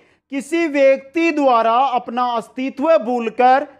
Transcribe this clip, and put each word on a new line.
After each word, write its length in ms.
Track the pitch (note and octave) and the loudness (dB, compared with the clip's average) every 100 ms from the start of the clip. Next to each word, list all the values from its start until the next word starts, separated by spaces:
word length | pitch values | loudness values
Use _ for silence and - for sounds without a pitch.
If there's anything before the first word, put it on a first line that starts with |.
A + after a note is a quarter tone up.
| _ _ _ | _ _ _
किसी 380 | C#4 - E4 E4+ | -10 -4 -2 -2
व्यक्ति 640 | C#4+ C4+ C4+ C4+ E4+ E4 | 2 2 2 -2 -4 -2
द्वारा 420 | D4+ C4+ A#3 A3+ | 0 2 2 2
अपना 500 | A#3 C4+ B3 A#3+ A#3+ | 2 0 -2 -6 -6
अस्तित्व 720 | B3 A#3 A3 - C4 - D4+ D#4+ | -4 -4 -8 -8 -10 -4 0 0
भूलकर 720 | A3+ B3 A3+ A3 B3 C4 D4 - | 0 -4 -4 0 2 2 0 -12